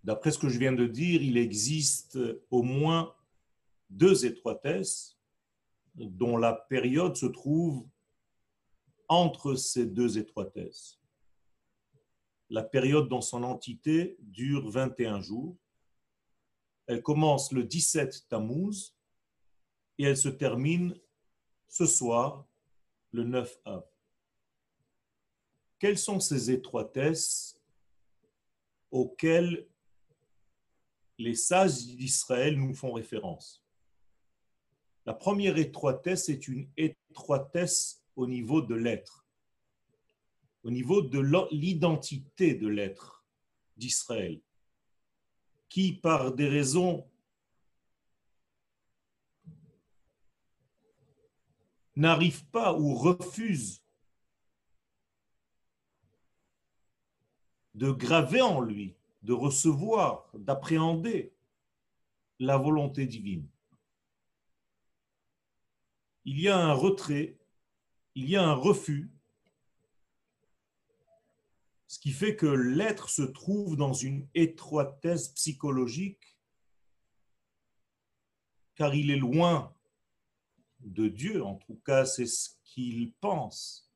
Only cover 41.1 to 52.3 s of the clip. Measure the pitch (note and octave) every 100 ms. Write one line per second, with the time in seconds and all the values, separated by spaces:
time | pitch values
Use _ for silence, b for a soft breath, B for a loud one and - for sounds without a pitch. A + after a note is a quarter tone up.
41.1 | C#3 C3+ E3+ F#3 D3+ E3 E3+ E3+ D#3 -
42.1 | C#3 - - F3+ B2 G#2+ G#2 G2 F#2+ -
43.1 | - _ _ _ _ _ - B2 - -
44.1 | A2+ F#2 D#2 _ _ _ _ _ _ _
45.1 | _ _ _ _ _ _ - F#3+ - E3
46.1 | D#3 C3 - D3 D3 C3+ D#3 F3+ D#3+ -
47.1 | _ _ _ _ _ _ _ _ _ _
48.1 | _ _ _ _ _ _ _ _ _ _
49.1 | _ _ _ F3 - _ _ _ _ _
50.1 | _ _ _ _ _ _ _ _ _ _
51.1 | _ _ _ _ _ _ _ _ - D#3+
52.1 | D#3+ E3+